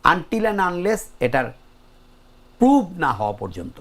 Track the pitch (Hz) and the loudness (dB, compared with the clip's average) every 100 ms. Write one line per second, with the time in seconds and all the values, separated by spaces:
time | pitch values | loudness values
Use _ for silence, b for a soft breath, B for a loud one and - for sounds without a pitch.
0 | - 175 - 226 220 202 185 175 185 214 | -2 -2 -2 -2 0 0 -2 0 -2 -2
1 | - - 123 135 120 - - - - - | -6 -4 -2 0 -4 -10 -20 -20 -20 -20
2 | - - - - - - 247 285 190 180 | -20 -20 -20 -20 -20 4 6 6 4 -2
3 | 147 104 104 101 98 90 85 - | -2 0 -2 -4 -8 -8 -12 -14